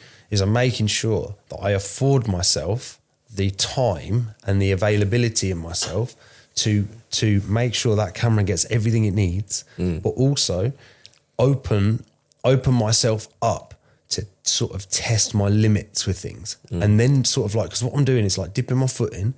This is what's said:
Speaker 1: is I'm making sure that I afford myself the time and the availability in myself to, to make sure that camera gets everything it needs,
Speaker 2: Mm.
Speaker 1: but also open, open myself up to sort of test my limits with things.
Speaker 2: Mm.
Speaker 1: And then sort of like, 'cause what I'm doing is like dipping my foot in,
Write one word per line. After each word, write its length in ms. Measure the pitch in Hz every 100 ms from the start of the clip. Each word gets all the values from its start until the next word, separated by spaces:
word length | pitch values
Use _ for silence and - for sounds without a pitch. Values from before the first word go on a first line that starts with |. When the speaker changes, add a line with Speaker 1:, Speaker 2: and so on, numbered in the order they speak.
| - - -
Speaker 1:
is 120 | 104
I'm 120 | 98
making 340 | 113 127 113 107
sure 480 | - 110 98 - 101 -
that 80 | -
I 140 | 98
afford 560 | 98 - - 135 139 113
myself 720 | 90 87 - 78 120 - - _ _ -
the 160 | - 98
time 800 | 95 - - 120 82 73 113 113 - -
and 160 | 98
the 100 | 98
availability 800 | 95 107 104 98 120 117 113 95
in 60 | 87
myself 580 | 82 85 - 90 123 - - - _ -
to, 320 | 110 104 101 - -
to 300 | - 110 101 92
make 260 | 113 123
sure 220 | 104 123 104
that 180 | 98 -
camera 280 | 117 110
gets 220 | 95 85 -
everything 360 | 113 110 113 107
it 80 |
needs, 500 | 98 92 92 101 - - -
Speaker 2:
Mm. 240 | 90 80
Speaker 1:
but 60 | 90
also 640 | - 135 139 - 90 110 139 - - - _ _ -
open, 640 | 127 135 - 104 101 117 - _ _ _
open 300 | 120 135 139
myself 540 | 123 107 117 120 107 - -
up 320 | 117 - - - _ _ -
to 160 | - - _
sort 300 | - - 120
of 140 | 98 -
test 440 | - - 110 -
my 140 | 104 101
limits 580 | 104 110 107 - - -
with 120 | 87
things. 380 | - 95 - - -
Speaker 2:
Mm. 120 | 85
Speaker 1:
And 160 | 104 107
then 240 | 123 139
sort 220 | 117 - 107
of 60 | 110
like, 140 | -
'cause 120 | -
what 100 | 123 143
I'm 100 | 135
doing 200 | 127 101
is 120 | 95
like 160 | 95
dipping 240 | 113 127 127
my 100 | 127
foot 260 | - 120
in, 200 | - 104